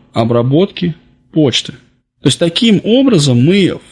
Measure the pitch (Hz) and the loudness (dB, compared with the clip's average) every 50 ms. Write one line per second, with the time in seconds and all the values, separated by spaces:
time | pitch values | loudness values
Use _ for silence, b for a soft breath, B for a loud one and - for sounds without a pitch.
0 | _ _ - 117 117 113 120 117 120 127 135 156 190 202 - - 180 175 151 - | _ _ -4 -4 -2 0 0 0 0 0 0 0 0 -2 -4 -6 -6 -6 -6 -8
1 | _ _ _ _ _ _ - 160 156 131 107 - - - - - _ _ _ _ | _ _ _ _ _ _ -2 0 0 0 0 -4 -6 -8 -14 -20 _ _ _ _
2 | _ _ _ _ - 147 135 - 175 170 170 - - 233 214 180 - 196 220 254 | _ _ _ _ -2 -2 -2 0 -2 -4 -2 0 0 2 2 2 0 0 0 2
3 | 277 277 233 170 143 143 123 120 123 151 185 202 190 147 120 - - - | 2 2 2 2 2 2 2 2 2 2 2 2 0 0 -2 -6 -12 -20